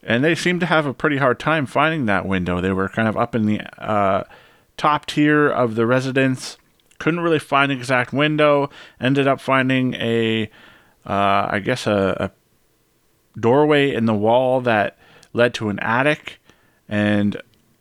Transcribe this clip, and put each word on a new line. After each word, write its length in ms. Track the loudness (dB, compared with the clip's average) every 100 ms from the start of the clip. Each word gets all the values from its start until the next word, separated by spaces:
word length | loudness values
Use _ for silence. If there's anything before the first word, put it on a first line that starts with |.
And 220 | 0 0
they 140 | 2 0
seemed 240 | -2 -2
to 60 | 0
have 200 | 0 0
a 80 |
pretty 220 | -2 -2 2
hard 240 | 0 0
time 260 | -2 -2 -2
finding 400 | 0 0 0 0
that 180 | -2
window. 360 | 0 -2 -2 -2
They 100 | 0
were 180 | 0 -2
kind 200 | -2 -2
of 80 | 0
up 180 | -2
in 120 | 0 0
the, 160 | -2 -6 -12
uh, 380 | -4 0 0 0 -4 -16 -20 _ _ -2
top 300 | 0 0 -2
tier 420 | 0 2 4 2
of 260 | 2 -2
the 120 | 0 0
residence, 680 | 0 0 0 0 0 -8 -16 _ _ _ _
couldn't 220 | -4 -2
really 200 | 0 0
find 320 | 0 0 0
an 60 | -2
exact 340 | -2 -2 0
window, 580 | -2 0 2 2 2 -2 -8 -20 _
ended 260 | -2 2 2
up 140 | 0
finding 540 | 0 0 2 0 -2
a, 500 | -4 -2 0 0 0 -4 -10 -20 -20 _ _
uh, 440 | -6 -2 2 2 0
I 100 | -2
guess 240 | -2 -4 0
a, 280 | 0 0 -2
a 120 | -6 _ _ _ _ _ _ _ _ _ _ -2
doorway 560 | 2 4 4 4 2
in 120 | 0 0
the 80 |
wall 460 | 2 2 2 2 0
that 360 | 2 0 0 -6 _ -20 _
led 220 | 0 0
to 140 | 0 -6
an 100 | -4
attic, 640 | -2 0 0 -2 -6 -20 _ _ _ _ _
and 520 | -2 0 0 0 -4 -14 _ _ _